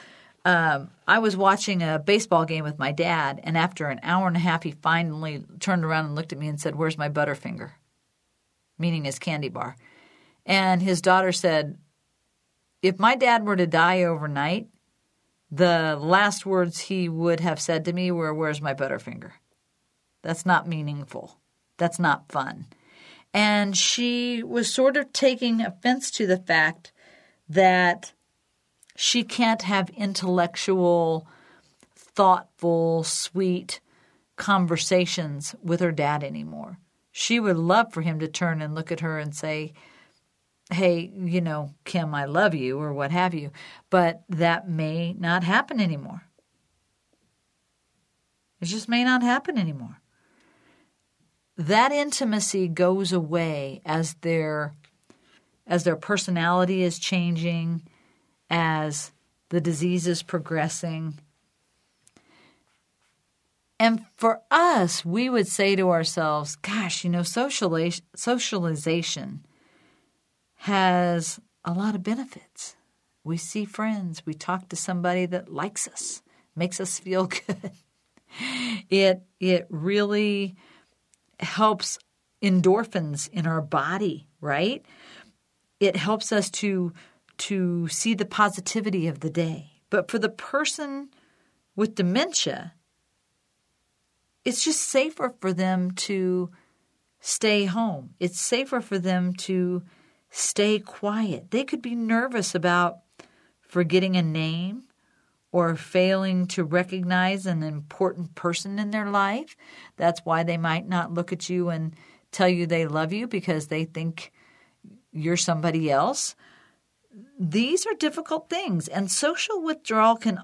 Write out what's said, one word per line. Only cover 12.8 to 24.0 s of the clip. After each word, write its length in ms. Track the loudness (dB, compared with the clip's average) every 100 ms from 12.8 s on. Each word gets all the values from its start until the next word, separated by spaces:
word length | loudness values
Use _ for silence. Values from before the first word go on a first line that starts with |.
"If 160 | 0 4
my 180 | 4 4
dad 300 | 4 4 4
were 100 | 2
to 100 | 4
die 360 | 4 4 4
overnight, 640 | 2 0 -4 -2 -2 -2 -6 _ _ _ _ _ _ _ _
the 480 | 2 4 6 2 0
last 440 | 4 4 4 0
words 360 | 0 2 2 -2
he 280 | -4 -2 -2
would 320 | 0 0 2
have 200 | 0 -2
said 240 | -2 -2 -2
to 60 |
me 180 | -2 -2
were, 240 | 0 -2
'Where's 260 | -2 -2 -2
my 140 | -4
Butterfinger?'" 580 | -4 -4 -4 -8 -14 -16 -20 _ _ _ _ _ _ _ _
That's 220 | -6 -2
not 240 | 2 2 2
meaningful. 720 | -4 -6 -8 -10 -14 -14 _ _ _ _ -2
That's 200 | -2 2
not 320 | 2 0 -2
fun. 360 | -6 -6 -8 -16 _ _ -20 -20 -20 _
And 440 | 0 2 2 2 0
she 680 | 0 0